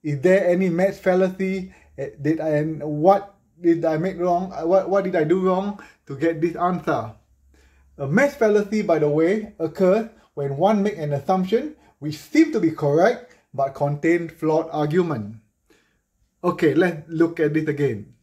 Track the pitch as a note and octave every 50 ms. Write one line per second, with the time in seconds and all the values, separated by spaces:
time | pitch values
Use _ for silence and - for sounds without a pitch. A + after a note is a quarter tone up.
0 | _ D#3 D3 C3+ C3 F#3 F#3 G3 F#3 F3+ F3 F3 F#3+ F#3 E3 E3+ F#3+ G3 G3 -
1 | - F#3+ F3+ F3+ F#3+ F#3 F#3 F#3+ F#3+ F#3+ F#3+ F#3+ F#3 F#3 - _ _ _ _ -
2 | C#3 - - D3+ C3+ D3+ D#3+ D#3 D#3 D#3+ D3+ D3 D3+ D#3+ D#3 D3+ D3 D3+ D3+ D3+
3 | D#3 F#3 G3+ G3 G3 - _ _ _ _ _ _ F3 E3+ E3+ D#3+ E3 E3 D#3+ D#3
4 | E3+ F#3+ - E3+ F3 F3+ F3 F3 F#3 F#3+ - C3+ D#3+ E3 F#3 F#3+ F#3 E3 F#3+ G3+
5 | F#3 F#3 F3 E3+ D3+ D3+ F3+ F#3+ F#3 F#3 F#3 F#3 G3 G#3 G3+ - - - _ _
6 | _ - C#3 B2+ D3+ E3 E3 D#3 D#3 F3 - - E3+ F3+ F3+ F3 D3+ - D3 B2
7 | A2+ A2+ - _ _ _ _ _ _ _ _ _ _ _ _ _ _ _ _ -
8 | C#3+ C#3 D3+ A#3 C#4 C#4+ - - A#3 G#3+ G#3 G#3 G3+ - A3 G#3+ G#3 - E3 D#3
9 | D3+ D3 D3 D#3 D#3+ F3 G3+ A3 G#3+ - - _ E3 D#3 D#3 - F#3+ F3+ F#3+ A3
10 | A3+ A3 - _ _ _ _ - C#3+ C#3 C#3 C#3 F3 G3+ A3 G3+ G3 G#3 - E3
11 | D#3 D3 C#3+ C3+ - - F#3+ F#3 F#3 F#3 G#3+ B3 D4 D4+ - _ _ _ _ _
12 | C#3 D#3 D3 - - - - D4 - D4+ - - E3+ D#3+ D3+ - D#3 C#3+ C#3+ D#3+
13 | F3+ A3+ B3 - - - _ _ _ _ - C3 C#3 C3+ - - D3 C#3+ D3 D3
14 | - D#3+ E3+ E3+ E3+ D#3+ - _ D#3 D#3 D#3 D#3+ D#3+ - - D3+ D3+ D3+ D#3 F#3
15 | F3 E3 D3 A#2 G#2 G2+ A2 A2 _ _ _ _ _ _ _ _ _ _ _ _
16 | _ _ _ _ _ _ _ _ - F3 - - F3 D3+ C3 D#3 F#3 F3+ E3 D3+
17 | - E3 E3 D#3+ E3 D#3+ - - D#3 D3 D3 D#3 D3+ D3+ C#3 C#3 D3 C3+ A#2 G2+
18 | G#2 - _ _